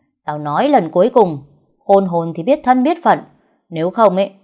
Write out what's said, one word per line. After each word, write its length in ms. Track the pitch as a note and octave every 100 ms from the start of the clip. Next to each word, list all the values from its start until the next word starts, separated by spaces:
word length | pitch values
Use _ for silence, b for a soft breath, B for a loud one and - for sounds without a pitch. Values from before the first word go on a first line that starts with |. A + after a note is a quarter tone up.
| _ _
Tao 140 | - D3+
nói 300 | D3 D3+ C4+
lần 220 | C4 D#3+
cuối 200 | F3 G#3
cùng, 280 | B3 F#3+ C#3+ - _ _ _
khôn 220 | - G3 F#3+
hồn 260 | E3+ E3 E3
thì 60 |
biết 180 | E3+ D4
thân 180 | B3+ B3+
biết 160 | B3+ F4
phận, 140 | A3+ E3 - _ _ _ _
nếu 220 | D#3+ E3+
không 260 | G#3 G#3+ F#3
ấy, 160 | G3+ _